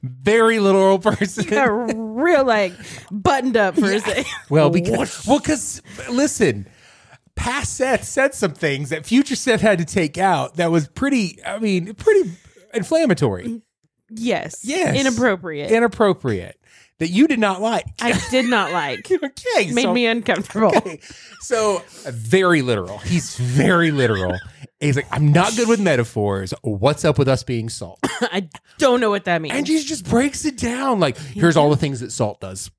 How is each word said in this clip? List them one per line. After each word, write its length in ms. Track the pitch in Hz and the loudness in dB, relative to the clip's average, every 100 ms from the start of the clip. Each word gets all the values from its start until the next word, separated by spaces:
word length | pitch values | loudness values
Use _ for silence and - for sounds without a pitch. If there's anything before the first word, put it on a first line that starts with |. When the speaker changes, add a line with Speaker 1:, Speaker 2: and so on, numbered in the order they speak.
Speaker 1:
very 580 | 127 127 135 220 226 226 | -12 -4 2 4 4 4
literal 380 | 196 196 190 190 | 4 4 4 4
person. 460 | 202 208 202 196 | 2 0 -4 -4
Speaker 2:
You 60 | - | -2
got 140 | - 262 | 2 2
real, 760 | 214 - 226 220 220 320 320 269 | 0 -2 -6 -6 -2 2 4 4
like, 280 | 214 190 180 - - - | 2 0 -6 -18 -18 -12
buttoned 440 | 208 196 277 254 226 | -2 0 2 0 0
up 180 | 196 240 | 0 2
for 60 | 208 | 0
Speaker 1:
Yeah. 60 | 202 | 0
Speaker 2:
a 20 | |
second. 260 | 208 202 269 - - | -2 -4 -4 -10 0
Speaker 1:
Well, 220 | 147 147 | 2 4
because, 260 | 170 180 226 | 2 0 -2
Speaker 2:
Whoosh. 300 | - - - | -4 -6 0
Speaker 1:
well, 120 | 285 | 0
'cause, 420 | - 302 - - - - - | 2 -4 -4 -12 -16 -16 -6
listen, 580 | 247 294 - 190 104 95 _ - _ _ - _ - | 0 0 2 0 0 -8 _ -20 _ _ -20 _ -8
past 400 | - 262 - - | -4 -4 -6 -4
Seth 300 | 262 233 - | 0 0 -2
said 280 | - 269 | 0 0
some 200 | 269 196 | 0 -4
things 360 | 143 160 139 143 | -2 -2 -2 -4
that 160 | 156 - | -8 0
future 300 | 240 277 262 | 2 2 -2
Seth 260 | - 208 | 0 2
had 160 | 208 190 | 4 2
to 60 | 165 | 0
take 320 | 196 156 160 | 0 -2 0
out 380 | 190 165 131 - | 2 2 -2 -2
that 160 | 170 | 2
was 160 | 165 147 | 2 0
pretty, 500 | - 269 269 190 - - | -2 0 2 0 -6 -10
I 140 | 202 | -4
mean, 340 | 220 185 175 | 0 0 -2
pretty 380 | 220 - 415 254 170 - _ _ | -2 4 4 2 -6 -20 _ _
inflammatory. 880 | 233 180 320 311 180 135 95 233 226 _ _ _ _ _ | -8 0 0 2 2 0 -2 -8 -10 _ _ _ _ _
Speaker 2:
Yes. 500 | 220 233 185 - - | -6 -2 -2 -4 -12
Speaker 1:
Yes. 360 | 214 294 349 269 | -6 -2 0 2
Speaker 2:
Inappropriate. 680 | 269 226 247 190 175 151 147 | 0 2 0 0 -4 -8 0
Speaker 1:
Inappropriate. 840 | 220 233 - 214 175 135 101 90 - _ _ _ _ | 2 2 2 2 2 -2 -4 -6 -16 _ _ _ _
That 120 | 165 | -2
you 180 | 180 311 | 4 4
did 120 | 262 | 4
not 220 | 208 190 | 0 0
like. 240 | 220 214 - - | -2 -2 -4 -4
Speaker 2:
I 180 | 233 196 - | -2 -2 0
did 140 | 254 240 | 0 2
not 260 | 240 175 | 0 0
like. 380 | 175 143 127 - 370 | -2 -4 -6 -4 -2
Speaker 1:
<laughs> 60 | |
Okay, 480 | 277 - 494 440 190 | -2 -8 -2 0 0
Speaker 2:
Made 120 | 240 | 0
Speaker 1:
so 100 | 190 | 0
Speaker 2:
me 120 | 233 233 | 2 0
uncomfortable. 680 | 233 226 185 202 208 220 - | 0 -2 -2 -2 0 4 4
Speaker 1:
Okay. 240 | 196 156 - - - - | 0 -12 -18 -20 -20 -18
So, 400 | - 233 214 185 - - - | -4 0 0 -2 -6 -16 -12
very 560 | 120 110 185 185 165 | -10 0 2 4 2
literal. 360 | 127 110 90 101 | 2 0 -2 -10
He's 380 | 98 175 - - | -2 -2 -2 -6
very 540 | 123 131 196 175 165 | -2 2 4 4 2
literal. 440 | 147 123 104 92 90 - - - _ | 2 2 2 -2 -4 -8 -20 -20 _
He's 140 | 147 135 | 0 0
like, 120 | 131 | -2
"I'm 200 | - 151 | 0 2
not 240 | 147 196 233 | 4 2 0
good 120 | 233 | 0
with 100 | 226 | 2
metaphors. 720 | 190 131 117 - 101 98 95 - | 2 2 0 -2 -2 -2 -6 -8
What's 440 | - 101 131 147 165 | -6 0 0 2 0
up 120 | 147 | 2
with 100 | 135 | 2
us 140 | 131 | 0
being 260 | - 120 113 | -2 -6 -6
salt?" 300 | - 87 92 | -10 -14 -8
Speaker 2:
<laughs> 40 | - - | -8 -4
I 280 | 233 180 170 - _ _ | -4 -4 -8 -16 _ _
don't 200 | 277 247 | 2 4
know 100 | 226 | 2
what 160 | 202 196 | 0 0
that 160 | 170 | -2
means. 140 | 160 269 | -2 -4
Speaker 1:
And 100 | 285 | 0
Jesus 200 | 311 277 | -2 -2
just 220 | 302 175 | -8 0
breaks 340 | 233 277 - 311 | 0 0 -2 -6
it 120 | 247 | -4
down. 420 | 240 247 277 226 | -6 -4 -2 0
Like, 180 | 156 123 | 0 -2
"Here's 380 | 147 156 170 156 | -10 2 4 6
all 120 | 147 | 4
the 80 | 147 | 2
things 220 | 151 135 | 0 -6
that 100 | 123 | -10
salt 280 | - 110 101 | -4 -4 -4
does." 280 | 95 98 - | -12 -12 -14